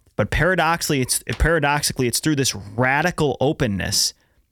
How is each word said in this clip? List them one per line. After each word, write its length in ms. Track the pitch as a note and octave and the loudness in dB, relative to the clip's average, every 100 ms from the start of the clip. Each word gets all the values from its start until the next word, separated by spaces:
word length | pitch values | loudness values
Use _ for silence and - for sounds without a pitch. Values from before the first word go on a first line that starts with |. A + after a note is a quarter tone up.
| _ - | _ -4
But 140 | G#2 | -2
paradoxically, 680 | - D#3 F#3 D#3+ E3+ - D3 | 0 2 2 0 0 0 0
it's, 220 | B2+ - - A#2 | 0 -2 -4 0
paradoxically, 720 | D#3 E3 C#3+ D3 - - B2 | 2 2 2 0 -2 -2 -2
it's 120 | - | 0
through 180 | D#3 D3 | 0 2
this 180 | C3 G#2+ | 0 -4
radical 800 | G2+ G#2+ B2+ C#3 F3 - D3+ - | -8 -2 0 2 0 0 0 0
openness 720 | C3 D#3+ B2 G2 F2 F#2+ - - _ _ _ | 0 0 -2 -2 -2 -2 -2 -4 _ _ _